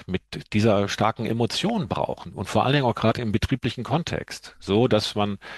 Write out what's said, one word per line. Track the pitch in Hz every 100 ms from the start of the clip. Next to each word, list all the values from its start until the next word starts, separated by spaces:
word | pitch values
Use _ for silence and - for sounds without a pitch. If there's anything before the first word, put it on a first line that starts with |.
| -
mit | 90 - - -
dieser | 107 113 101 101
starken | - 104 - 110
Emotion | 113 117 - 185 233 120
brauchen | 73 - - -
und | - 98
vor | 113 123
allen |
Dingen | 143 127
auch | 107
gerade | 113 113
im | 113
betrieblichen | 104 - 139 127 - 113
Kontext, | 147 170 - - - - -
so | - 101 123
dass | 107 - 107
man | 104 98 -